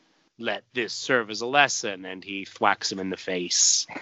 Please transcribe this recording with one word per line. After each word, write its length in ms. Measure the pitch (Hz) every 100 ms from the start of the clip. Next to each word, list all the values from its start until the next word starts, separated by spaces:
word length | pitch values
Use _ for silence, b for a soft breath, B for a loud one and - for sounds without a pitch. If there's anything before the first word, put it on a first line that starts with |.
| _ _ _ -
Let 280 | 117 101 -
this 180 | 127 104
serve 360 | - - 127 107
as 100 | 107
a 60 | 120
lesson." 580 | 143 135 - 113 95
And 220 | 95 92 92
he 180 | 98
thwacks 480 | 95 - 107 98 -
him 80 | 98
in 100 | 95
the 60 | 92
face. 720 | - 92 87 - - - - -